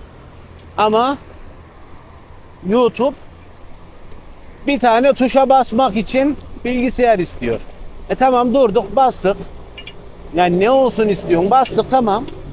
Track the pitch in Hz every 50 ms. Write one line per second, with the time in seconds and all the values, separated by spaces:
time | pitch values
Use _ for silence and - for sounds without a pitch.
0 | - - - - - - - - - - - - - - - 185 214 214 214 220
1 | 247 269 285 - - - - - - - - - - - - - - - - -
2 | - - - - - - - - - - - - 170 185 214 247 247 226 - -
3 | 240 294 - - - - - - - - - - - - - - - - - -
4 | - - - - - - - - - - - - - 277 285 247 247 240 220 233
5 | 262 277 - - 262 233 - 277 269 247 269 262 247 - 220 240 269 240 190 226
6 | 196 - - 262 269 302 269 - - - - - - 240 254 247 247 254 - -
7 | 247 233 220 185 165 - - - 123 117 110 104 - - - - - - - -
8 | - - 196 - 262 269 254 240 247 247 220 277 254 214 185 240 196 202 - 269
9 | 262 247 - - - 190 202 - - - - - - - - - - - - -
10 | - - - - - - - 170 180 180 175 180 196 233 269 269 262 233 - 226
11 | 220 208 190 - - 170 175 165 175 202 240 262 254 - - 220 214 - 262 262
12 | 240 208 190 226 277 - - - - -